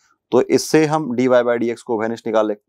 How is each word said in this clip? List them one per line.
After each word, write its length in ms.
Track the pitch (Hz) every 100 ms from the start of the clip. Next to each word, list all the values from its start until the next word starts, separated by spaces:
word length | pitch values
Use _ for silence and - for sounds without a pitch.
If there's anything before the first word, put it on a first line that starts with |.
| _ _ _
तो 100 | 120
इससे 420 | - 123 - 156 156
हम 240 | 156 143
डीवाई 280 | 120 127 123
by 140 | 120 120
डीएक्स 240 | 117 113
को 140 | - 110
उभयनिष्ठ 300 | 113 113 117
निकाल 220 | 107 107
ले-, 80 | 104